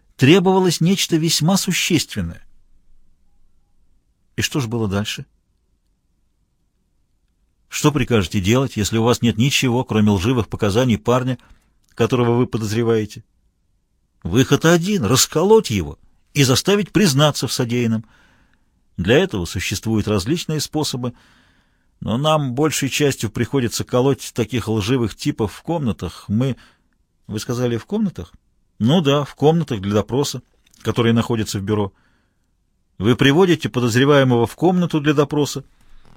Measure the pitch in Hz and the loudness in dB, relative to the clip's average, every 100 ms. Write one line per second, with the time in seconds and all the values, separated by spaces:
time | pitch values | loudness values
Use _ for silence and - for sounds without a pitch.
0 | _ - 135 190 185 190 185 - 160 196 | _ 0 6 6 6 2 2 2 0 0
1 | - 165 160 - 156 196 - 160 - 156 | 0 0 0 0 2 0 0 -4 0 -2
2 | - 107 85 - - - _ _ _ - | -2 -8 -8 -10 -20 -20 _ _ _ -20
3 | - _ _ _ _ _ _ _ _ _ | -20 _ _ _ _ _ _ _ _ _
4 | _ _ _ - - 156 113 117 107 98 | _ _ _ -6 -4 -4 -4 -4 -2 -2
5 | 107 - - _ _ _ _ _ _ _ | -6 -10 -14 _ _ _ _ _ _ _
6 | _ _ _ _ _ _ _ _ _ _ | _ _ _ _ _ _ _ _ _ _
7 | _ _ _ _ _ _ _ - 147 143 | _ _ _ _ _ _ _ -2 -2 0
8 | 123 117 90 107 90 123 131 107 101 113 | 0 0 0 -2 0 0 0 -4 -2 0
9 | 170 120 120 101 139 - 131 120 - 107 | 0 2 0 0 0 0 0 -2 -2 2
10 | 107 101 104 127 101 - 104 101 127 104 | 2 2 0 -2 -2 -4 -2 0 0 0
11 | - 123 127 123 _ - _ _ _ - | 0 0 -2 -8 _ -20 _ _ _ -4
12 | 113 123 120 120 127 107 107 110 117 113 | 0 2 2 2 0 -4 -4 -2 0 0
13 | 104 113 - _ _ _ _ _ _ _ | -2 -12 -20 _ _ _ _ _ _ _
14 | _ _ 82 110 127 135 160 175 180 202 | _ _ -2 0 2 2 4 2 2 -2
15 | 101 127 - 156 190 220 214 104 73 73 | 0 0 0 0 4 4 4 -4 -4 -10
16 | _ _ _ 143 131 127 - 202 190 165 | _ _ _ 0 2 2 2 0 2 2
17 | 196 131 151 - 131 - 120 123 117 110 | 2 4 2 0 -6 -4 -2 0 0 -2
18 | - _ _ _ _ _ _ _ _ - | -6 _ _ _ _ _ _ _ _ -6
19 | 87 139 190 98 85 92 - - 110 110 | 2 2 2 -4 -6 -6 -6 -6 -2 -2
20 | 101 104 95 170 - 156 - 151 143 127 | 0 -2 -2 -4 -4 -6 -4 -4 -4 -6
21 | 123 - _ _ _ _ _ _ _ _ | -8 -10 _ _ _ _ _ _ _ _
22 | - 117 156 156 135 120 151 - 135 - | -6 -2 0 0 0 0 -2 0 -4 0
23 | 143 - 110 110 120 139 117 - 101 123 | 0 0 -6 -4 -2 -2 -2 -4 -2 0
24 | 135 131 - - 110 123 110 110 101 131 | 0 0 -6 -6 -4 -4 -2 -4 0 0
25 | 110 - 147 143 107 - - 165 123 - | -2 -4 -6 -4 -6 -6 -8 -4 -4 -4
26 | 85 - - 104 135 117 - _ _ _ | -8 -12 -4 -2 -2 -4 -14 _ _ _
27 | _ _ - 110 - 120 123 117 - 214 | _ _ -12 -10 -6 -4 -2 -4 -4 -4
28 | 196 - 85 _ _ _ _ - 110 180 | -4 -6 -16 _ _ _ _ -2 2 4
29 | 139 143 135 - 143 165 156 110 98 104 | 4 0 -2 0 2 2 -2 -4 0 0
30 | - 123 143 127 _ _ _ _ 113 117 | 0 -2 -4 -8 _ _ _ _ -6 0
31 | 117 117 110 117 104 104 98 104 98 _ | 2 2 0 -2 -2 -6 -2 -2 -2 _
32 | _ _ _ _ _ _ _ _ _ - | _ _ _ _ _ _ _ _ _ -2
33 | 101 123 131 151 185 160 117 127 120 113 | 0 4 4 4 4 2 0 -2 0 2
34 | 139 143 131 120 113 - 170 180 170 156 | 4 4 4 2 0 0 0 2 0 0
35 | 143 143 143 147 143 139 - _ _ - | 0 0 0 0 -4 -6 -14 _ _ -20
36 | - | -20